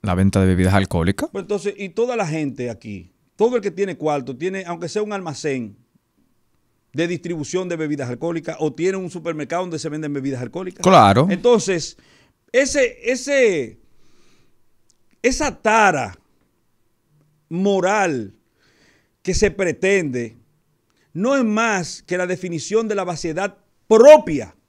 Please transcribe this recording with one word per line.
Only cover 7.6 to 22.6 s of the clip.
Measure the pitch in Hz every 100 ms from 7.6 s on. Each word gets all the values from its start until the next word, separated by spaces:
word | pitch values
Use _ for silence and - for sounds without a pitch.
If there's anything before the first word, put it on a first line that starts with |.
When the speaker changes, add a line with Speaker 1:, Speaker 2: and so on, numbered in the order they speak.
| 185
Speaker 2:
de | 170
bebidas | 156 147 123
alcohólicas | 123 165 165 165 160
o | 156
tiene | 139 175 190
un | 180
supermercado | 175 165 156 139 170
donde | 180 160
se | 160
venden | 151 151
bebidas | 143 135 131
alcohólicas? | 123 170 180 -
Speaker 1:
Claro. | 180 180 104 98 165
Speaker 2:
Entonces, | 262 247 233 - 180 - - _ _ _ _ _
ese, | 240 269 294 247 - 220
ese, | 262 254 285 240 170 113 - _ - - - - _ _ _ _ _ _ _ _ _
esa | 240 262 294 185
tara | 220 220 208 156 110 90 _ _ _ _ _ _ _ _ _ _ _ _ _
moral | 165 196 196 180 214 190 135 104 - _ _ _ _ _ _ _ _
que | -
se | 185 202
pretende | 202 185 - 190 196 160 123 117 113 _ _ _ _ _ _ _
no | 160 220 277
es |
más | 233 214 226 202 160 -
que | - 180
la | 180
definición | - 185 170